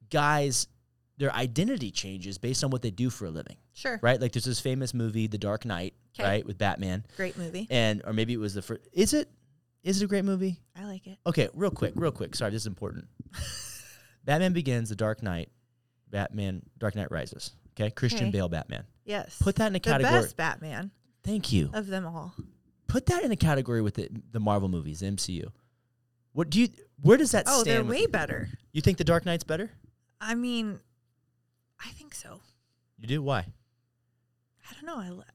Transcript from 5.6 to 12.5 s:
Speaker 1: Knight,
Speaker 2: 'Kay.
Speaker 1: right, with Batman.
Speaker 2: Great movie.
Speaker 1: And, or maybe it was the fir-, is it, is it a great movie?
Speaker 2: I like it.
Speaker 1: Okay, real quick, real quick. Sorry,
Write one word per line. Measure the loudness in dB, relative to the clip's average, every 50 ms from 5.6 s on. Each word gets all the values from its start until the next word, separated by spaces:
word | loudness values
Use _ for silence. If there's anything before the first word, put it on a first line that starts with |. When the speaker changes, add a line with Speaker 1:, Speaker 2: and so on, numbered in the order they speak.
| -4
Speaker 1:
Knight, | -4 -4 -4 -4 -6 -10 _ _ _ -6
Speaker 2:
'Kay. | -2 0
Speaker 1:
right, | 2 2 0 -2
with | -4 -4
Batman. | 0 0 0 0 0 -2 -2 -2 -4 -6 -8 -8
Speaker 2:
Great | -6 -6 -6 -6
movie. | -8 -8 -8 -8 -8 -4 0
Speaker 1:
And, | 2 2 4 4 2 0 -2
or | -2 0
maybe | 0 0 0 0
it |
was | -2 -4 -4 -4
the | -6
fir-, | -6 -8 -8 -10 -12 -2 2
is | 2 4 4 4
it, | 2 0 -2 _ _ _ _ _ _ _ _ _ _ -4
is | -2 0 0
it | 0
a |
great | 0 0 0 2
movie? | 2 0 0 0 -2 -2 -4 _ _ -18
Speaker 2:
I | -14 -12
like | -12 -12 -12 -14
it. | -18 -16 -6 -4
Speaker 1:
Okay, | 0 2 2 2 0 0
real | 0 -2 0
quick, | 0 0 -2 -2 0
real | 0 -2 -2
quick. | -2 -2 -6 -6 -4
Sorry, | -4 -2 -2